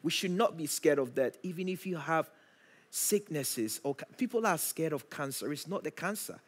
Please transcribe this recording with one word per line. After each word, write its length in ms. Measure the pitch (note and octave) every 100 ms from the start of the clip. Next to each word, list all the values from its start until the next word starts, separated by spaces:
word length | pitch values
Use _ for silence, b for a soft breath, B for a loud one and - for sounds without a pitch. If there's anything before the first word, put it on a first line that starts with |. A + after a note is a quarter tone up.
We 60 | D#3+
should 220 | - F#3+
not 240 | F3+ A#3 E3
be 100 | D3
scared 320 | - D#3 C#3+
of 160 | B2+
death, 220 | C3 B2 -
even 240 | F#3 F3 F#3
if 180 | F#3 F#3+
you 80 |
have 340 | E3+ C#3+ D#3+ D3+ b b b b b b
sicknesses. 880 | - - G#3 G3+ D#3 C3 - A2 -
Or 100 | C#3
ca-, 120 | C#3 - -
people 280 | B3+ A#3+
are 140 | A3 E3
scared 340 | - - D#3+
of 160 | D3 -
cancer. 440 | - C#3 C3 G#2+
It's 160 | D3 D#3
not 160 | G3
the 80 | D#3
cancer. 480 | - F3 G#3+ - -